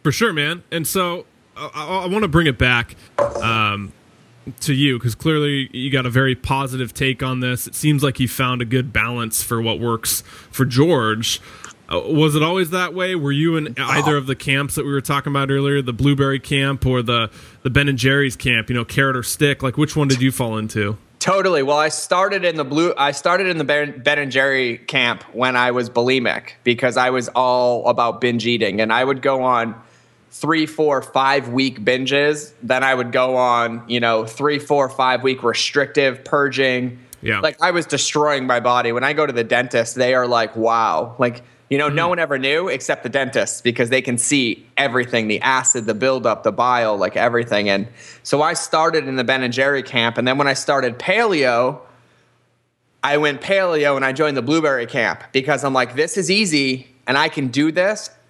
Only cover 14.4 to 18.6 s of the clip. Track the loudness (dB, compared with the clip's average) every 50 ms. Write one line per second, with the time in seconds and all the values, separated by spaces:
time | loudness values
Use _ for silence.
14.4 | -2 0 0 0 0 -2 -4 -4 -4 -2 -2 -4 -2 -2 -2 -2 -2 -2 -2 -2
15.4 | 0 0 0 0 0 2 0 0 0 -2 -2 0 2 2 4 4 2 0 0 -4
16.4 | -4 -2 0 0 0 0 -2 0 0 0 2 0 0 2 0 0 0 -2 -6 -16
17.4 | -20 -20 -20 -6 _ 0 2 2 2 2 0 0 2 2 2 2 2 0 -2 -4
18.4 | -2 0 0 0